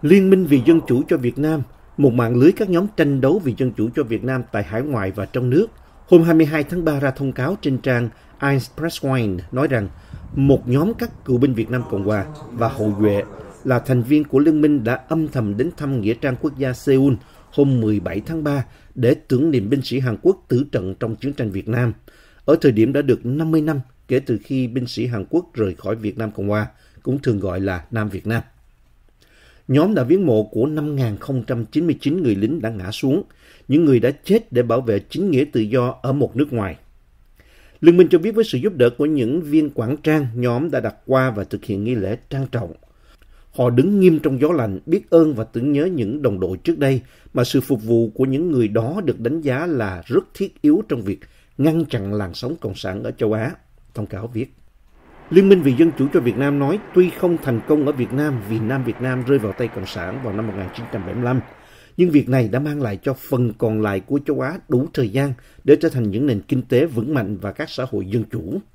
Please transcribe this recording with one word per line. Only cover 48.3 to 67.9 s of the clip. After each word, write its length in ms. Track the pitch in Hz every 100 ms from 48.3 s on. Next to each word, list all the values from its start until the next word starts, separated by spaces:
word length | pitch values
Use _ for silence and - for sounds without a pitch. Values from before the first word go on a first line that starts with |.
| 131 175
người 160 | 139 113
đó 320 | 107 113 180
được 160 | 160 -
đánh 200 | 113 160
giá 260 | 143 127 170
là 360 | 139 104 92 -
rất 180 | 123 -
thiết 280 | - 190 -
yếu 200 | 147 165 214
trong 140 | 131
việc 180 | 98 95 - _ _ -
ngăn 260 | 143 160
chặn 300 | 156 123 98
làn 200 | 104 95
sóng 220 | 85 120 165
cộng 140 | 107
sản 280 | 95 98 98
ở 80 | 113
châu 220 | 113 113
Á, 180 | 107 117 185 _ _ -
thông 120 | - 104
cáo 200 | 95 117
viết. 280 | 113 131 _ - _ _ _ - - -
Liên 180 | 165 196
minh 140 | 190
vì 100 | 139
Dân 180 | 123 165 -
chủ 80 | 135
cho 60 | 175
Việt 160 | 151 113
Nam 220 | 139 143
nói, 200 | 139 202 -
tuy 160 | 180 180
không 260 | - 180 165
thành 180 | - 117 -
công 180 | 151 143
ở 60 |
Việt 200 | 143 113
Nam 280 | 127 151 127 98
vì 120 | 113
Nam 240 | 110 135
Việt 160 | 117 104
Nam 240 | 123 127 123
rơi 120 | 139
vào 140 | 104
tay 160 | - 117
cộng 180 | - 92
sản 340 | 101 87 120
vào 80 | 127
năm 140 | 101 113
một 60 | 98
nghìn 100 | 92 -
chín 100 | 113
trăm 140 | 110 87
bảy 80 |
mươi 100 | 120
lăm, 160 | 120 131 - - - - - -
nhưng 140 | 180
việc 180 | 147 117
này 200 | 131 110
đã 100 | 117
mang 240 | 147 147
lại 160 | 123 101
cho 120 | -
phần 380 | 131 - 127 120 104
còn 240 | 117 110
lại 180 | 107 98
của 200 | - 143 143
châu 140 | 135
Á 180 | 131 180 -
đủ 180 | 127 143
thời 160 | - 117
gian 240 | 117 139 127 - -
để 120 | - 151
trở 80 | 165
thành 220 | 131 107
những 160 | 98 143
nền 140 | 104
kinh 220 | - 127
tế 240 | - 127 160
vững 280 | 117 117
mạnh 220 | 147 101 101
và 160 | 101
các 180 | - 156
xã 140 | - 127